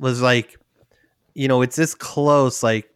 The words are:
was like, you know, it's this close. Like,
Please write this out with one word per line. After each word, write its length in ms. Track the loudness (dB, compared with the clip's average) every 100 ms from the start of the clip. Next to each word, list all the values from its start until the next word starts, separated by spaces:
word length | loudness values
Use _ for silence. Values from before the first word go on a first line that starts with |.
was 200 | -4 0
like, 380 | 0 0 -2 _ _ _ _ _ _ _ _
you 120 | -6 0
know, 140 | 2
it's 140 | 0 0
this 180 | -4
close. 680 | -4 -10 -2 2 4 2 0
Like, 280 | -2 -2 -6